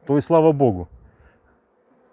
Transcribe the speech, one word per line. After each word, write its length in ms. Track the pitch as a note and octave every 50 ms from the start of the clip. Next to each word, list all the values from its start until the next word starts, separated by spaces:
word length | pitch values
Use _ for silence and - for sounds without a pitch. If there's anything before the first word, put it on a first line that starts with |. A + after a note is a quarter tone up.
| _
то 120 | - C#3 D3
и 40 |
слава 300 | C3+ - E3 E3 D#3 E3
богу. 380 | D#3 C#3 C#3 B2 G2+ F2+ F2 - - - _ _ _ _ _ _ _ _ _ _ _ _ _ _ _ _ _ _ _ _ _ _